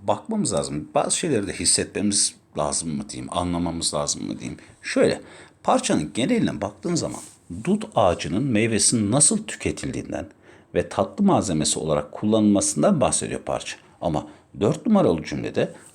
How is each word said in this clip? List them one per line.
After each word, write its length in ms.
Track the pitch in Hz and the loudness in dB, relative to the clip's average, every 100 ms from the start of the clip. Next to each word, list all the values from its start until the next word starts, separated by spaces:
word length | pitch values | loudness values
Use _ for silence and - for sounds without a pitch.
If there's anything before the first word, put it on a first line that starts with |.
bakmamız 500 | 101 101 - 220 151 | -2 -2 -2 -2 0
lazım. 360 | 85 67 73 - 143 | 0 -2 -6 -2 -2
Bazı 220 | - - | 0 0
şeyleri 300 | 175 120 95 | 0 0 -2
de 60 | |
hissetmemiz 800 | - 85 - 90 - 101 101 - - _ - | -2 0 0 0 -2 0 2 0 -4 _ -4
lazım 400 | 73 71 82 73 | -2 -2 -4 -6
mı 120 | 69 | -8
diyeyim, 280 | 67 64 87 | -10 -6 -2
anlamamız 560 | 90 85 85 82 - | -2 0 -2 -2 -2
lazım 340 | 76 73 - 50 | -2 -2 -4 -6
mı 120 | 53 | -8
diyeyim. 200 | 62 - - - | -10 -12 -18 -14
Şöyle, 400 | - - - - - - - _ | -4 2 2 2 -8 -20 -20 _
parçanın 500 | - 180 - - 76 | 0 0 2 0 -2
geneline 480 | 104 143 240 110 - | -2 0 2 0 -2
baktığın 340 | 98 - 170 165 | -6 -6 -4 -2
zaman 260 | 78 - - - - 87 | -2 -6 -14 -20 -14 -6
dut 220 | 117 208 - - | -2 -2 0 2
ağacının 480 | 98 82 80 92 | 2 2 -2 -2
meyvesinin 680 | 139 104 113 107 - 120 101 | 0 2 2 2 2 2 2
nasıl 360 | 131 - 214 - | 4 4 2 -4
tüketildiğinden 800 | - 87 - 135 - - - - - - - _ 87 | -6 -4 -4 -6 -6 -6 -8 -8 -16 -20 -20 _ -2
ve 140 | 85 | 0
tatlı 340 | - 190 - | 0 -2 2
malzemesi 560 | 196 131 92 80 73 - | 4 4 2 0 0 0
olarak 320 | 78 73 - | 0 0 -2
kullanılmasından 880 | - 107 110 107 101 - 147 160 170 | -4 2 4 6 6 2 2 2 4
bahsediyor 400 | 87 - 55 - | 2 0 -4 -6
parça. 360 | - 67 - - - _ | -4 -6 -6 -14 -18 _
Ama 260 | 87 76 - - _ - | -2 -2 -4 -14 _ -2
dört 260 | 104 156 247 | 0 0 2
numaralı 380 | 208 139 82 | 4 4 2
cümlede 500 | - 67 - 107 - - - | -2 -6 -4 -2 -4 -6 -20